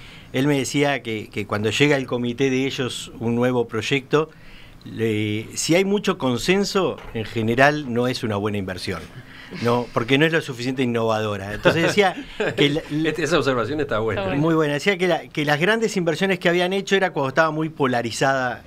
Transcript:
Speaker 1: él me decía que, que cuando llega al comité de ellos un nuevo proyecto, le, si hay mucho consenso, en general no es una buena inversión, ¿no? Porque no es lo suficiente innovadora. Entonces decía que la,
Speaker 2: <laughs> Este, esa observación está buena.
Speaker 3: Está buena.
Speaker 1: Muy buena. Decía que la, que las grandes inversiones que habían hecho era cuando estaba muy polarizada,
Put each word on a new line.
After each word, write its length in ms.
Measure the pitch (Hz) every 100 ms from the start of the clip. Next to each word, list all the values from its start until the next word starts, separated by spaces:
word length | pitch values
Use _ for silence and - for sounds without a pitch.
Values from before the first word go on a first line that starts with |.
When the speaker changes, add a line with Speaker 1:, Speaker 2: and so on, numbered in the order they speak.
| - - -
Speaker 1:
él 160 | - 147
me 100 | 139
decía 460 | 120 143 143 135
que, 260 | 113 107 101
que 160 | 110 101
cuando 240 | 104 110
llega 260 | 101 147 139
al 80 | 123
comité 440 | 123 120 117 139
de 160 | 131 135
ellos 460 | 135 120 - - -
un 160 | 113 120
nuevo 320 | 123 123 117
proyecto, 640 | 110 104 139 123 147 156 - - - - - 117
le, 600 | 110 113 107 107 107 110 117
si 200 | - 170
hay 80 |
mucho 340 | 196 202 202 180
consenso, 800 | 131 117 - 190 196 196 156 101 -
en 120 | 113 107
general 680 | 117 110 120 143 151 135
no 140 | 117 123
es 160 | 123
una 140 | 110 101
buena 200 | 104 101
inversión, 440 | 95 90 - 85 85 123 - - - 95
¿no? 260 | 117 123 117
Porque 240 | 127 117 135
no 80 | 160
es 60 |
lo 100 | 160
suficiente 420 | - 120 123 131
innovadora. 720 | 123 117 113 110 107 101 98
Entonces 300 | 107 180 160
decía 320 | 175 202 190 214 - - 185 127
que 140 | 143
la, 120 | 151 -
Speaker 2:
<laughs> 240 | 147 156
Este, 140 | 156
esa 140 | 147 165
observación 440 | 131 127 110 156
está 180 | - 107
buena. 220 | 113 101
Speaker 3:
Está 80 | 98
buena. 100 | 139
Speaker 1:
Muy 140 | 165 160
buena. 180 | 147
Decía 240 | 147 202 185
que 100 | 185
la, 200 | 151 123
que 180 | 160 147
las 140 | 147
grandes 360 | 175 226 220 190
inversiones 420 | 170 156 196 180
que 100 | 180
habían 240 | 175 180
hecho 220 | 196 - 196
era 160 | 180
cuando 180 | 151 135
estaba 220 | 147 160
muy 180 | 156 160
polarizada, 960 | 156 131 120 117 - 139 135 127 107